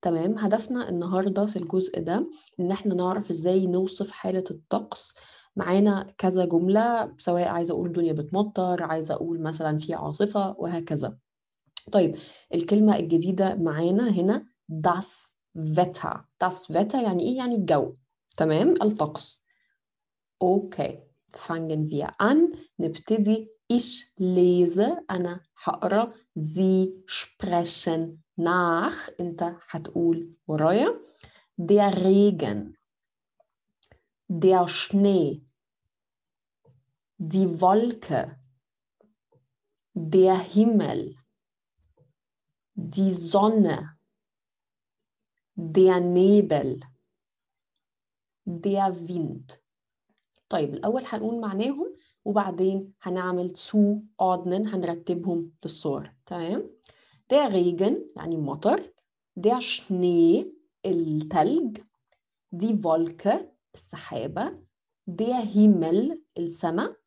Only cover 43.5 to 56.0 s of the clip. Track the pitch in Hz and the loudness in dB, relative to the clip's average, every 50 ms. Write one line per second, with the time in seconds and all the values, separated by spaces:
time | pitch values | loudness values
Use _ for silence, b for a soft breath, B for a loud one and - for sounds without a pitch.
43.5 | 226 214 196 165 147 - - - - _ _ _ _ _ _ _ _ _ _ _ | 4 4 4 4 2 -2 -6 -14 -18 _ _ _ _ _ _ _ _ _ _ _
44.5 | _ _ _ _ _ _ _ _ _ _ _ _ _ _ _ _ _ _ _ _ | _ _ _ _ _ _ _ _ _ _ _ _ _ _ _ _ _ _ _ _
45.5 | _ - 170 160 156 190 185 185 180 180 180 180 180 180 185 190 208 208 202 165 | _ -10 -10 -2 4 6 6 6 6 4 2 2 4 4 6 8 8 6 6 4
46.5 | 160 147 139 135 - 139 - - _ _ _ _ _ _ _ _ _ _ _ _ | 0 -2 0 -4 -6 -8 -12 -20 _ _ _ _ _ _ _ _ _ _ _ _
47.5 | _ _ _ _ _ _ _ _ _ _ _ _ _ _ _ _ _ _ _ 196 | _ _ _ _ _ _ _ _ _ _ _ _ _ _ _ _ _ _ _ -10
48.5 | 175 165 - 202 196 196 196 190 180 170 170 165 180 175 156 - - 131 - - | -10 -6 -4 -2 0 0 0 -2 -2 -6 -8 -6 -4 -4 -4 -6 -6 -10 -14 -18
49.5 | - _ _ _ _ _ _ _ _ _ _ _ _ _ _ _ _ _ _ _ | -20 _ _ _ _ _ _ _ _ _ _ _ _ _ _ _ _ _ _ _
50.5 | - 175 151 143 147 - - 202 233 262 247 - 233 214 214 220 233 233 226 208 | -2 -2 -2 -2 -4 -4 -4 -2 -4 -4 -6 -6 -8 -6 -4 -4 -6 -4 -6 -6
51.5 | 190 196 226 262 277 277 359 494 B B B B B B _ 208 202 208 196 190 | -4 -2 -2 -4 -4 -4 -8 -8 B B B B B B _ -2 0 0 0 -2
52.5 | 175 170 185 190 190 190 190 - - _ - 185 180 185 180 180 180 180 180 180 | -2 0 0 0 0 -2 -6 -8 -18 _ -8 -6 -6 -4 -4 -4 -2 -4 -4 -6
53.5 | 180 - - - - 214 208 202 208 208 - - _ - 190 185 185 180 175 180 | -6 -8 -8 0 4 4 4 4 2 -2 -6 -14 _ -2 0 0 0 0 -2 -2
54.5 | 180 190 214 214 208 185 175 170 170 170 - - 180 175 170 185 170 170 170 - | -2 -2 -2 -2 -2 -4 -4 -4 -6 -6 -4 -4 -4 -4 -2 -4 -4 -4 -4 -8
55.5 | _ _ - 165 - - - 160 139 135 | _ _ -8 -6 -6 -4 -4 -4 -4 -4